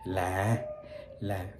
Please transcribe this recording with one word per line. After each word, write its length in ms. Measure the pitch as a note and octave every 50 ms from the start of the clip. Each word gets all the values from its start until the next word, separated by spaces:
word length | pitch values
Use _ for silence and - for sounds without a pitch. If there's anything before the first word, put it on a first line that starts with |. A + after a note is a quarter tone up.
| - -
là 580 | F#2 F#2+ F2+ F2+ F#2 F#2+ G2 G#2+ A#2 - - - - - - - - - - - - -
là 300 | A2 G2+ G2+ F#2+ F#2 G2 - -